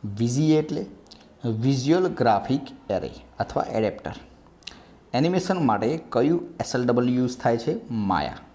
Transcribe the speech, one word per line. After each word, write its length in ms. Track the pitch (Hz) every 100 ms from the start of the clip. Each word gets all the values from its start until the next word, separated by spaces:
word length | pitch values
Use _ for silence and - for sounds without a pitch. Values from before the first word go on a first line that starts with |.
| 107
વી 200 | 101 117
જી 240 | 127 156
એ 60 | 156
એટલે 260 | 156 147 98 - - - - - 120
વિઝ્યુઅલ 640 | 110 127 135 135 175 185
ગ્રાફિક 840 | - 120 101 - 135 - - -
એરે 200 | 95 67 - - -
અથવા 240 | 101 147
એડેપ્ટર. 500 | - 110 110 - - - - - - - - - - - -
એનિમેશન 520 | 123 160 180 - 185 139
માટે 360 | 104 110 160 -
કયું 320 | 113 139 170 - -
એસ 160 | - 127
એલ 100 | 123
ડબલ્યુ 300 | 123 123 127
યુઝ 220 | 127 123
થાય 200 | 123 117
છે? 320 | 151 117 -
માયા. 460 | 117 101 87 67 - -